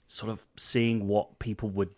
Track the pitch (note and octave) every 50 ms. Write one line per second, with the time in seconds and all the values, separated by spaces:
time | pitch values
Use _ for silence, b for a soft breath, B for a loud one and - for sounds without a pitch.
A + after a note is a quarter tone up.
0 | _ - - - - A2+ A2 G2+ - _ - - - - - A#2+ A#2 A#2 A2+ A2
1 | G2+ G2 G2+ G#2 - - - - - A2+ G#2 - A2+ G#2 F#2+ G2 G2 F2+ -